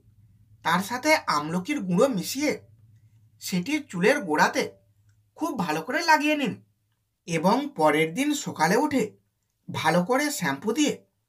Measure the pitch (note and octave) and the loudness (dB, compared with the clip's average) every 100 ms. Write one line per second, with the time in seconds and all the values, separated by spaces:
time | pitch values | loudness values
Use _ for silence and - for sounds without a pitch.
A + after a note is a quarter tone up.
0 | _ _ _ _ _ _ D#3+ F3 G3 B3 | _ _ _ _ _ _ -2 -2 -2 -2
1 | D4+ D#4 - D3+ D3+ F3+ F3+ D4 F#3 F3 | 2 2 2 -2 -2 -4 -4 -6 -2 2
2 | C4+ G#3 D#3 C4 D4 - - _ _ _ | 2 2 -6 -4 -4 -4 -8 _ _ _
3 | _ _ _ _ - F#3 F3+ D4+ - F3+ | _ _ _ _ -6 -4 -2 -4 -6 0
4 | G3+ D4 F3 D3 G#3+ C4+ - - _ _ | 2 2 0 2 2 2 -4 -8 _ _
5 | _ _ _ - D#4+ C4 E3+ D#3 D#3+ D4+ | _ _ _ -8 -6 -4 -4 -4 -4 -2
6 | E4+ D4+ D4 D4+ A#3+ - _ _ _ _ | 2 4 4 0 -2 -6 _ _ _ _
7 | _ _ - E3 F3 A#3+ C#4+ - D3+ D3+ | _ _ -6 0 2 2 0 2 4 4
8 | D#3+ F3 D4 D4 - - D#3+ A3 D4 C4+ | 2 0 -2 -2 -4 0 2 2 2 0
9 | - - _ _ _ _ - - D#3+ F3 | -2 -6 _ _ _ _ -12 -4 0 2
10 | F3+ C4 D4 C#4+ D#3 C3+ G#3+ A#3+ C#4+ - | 2 0 0 -2 -4 -4 -4 0 0 -2
11 | _ _ | _ _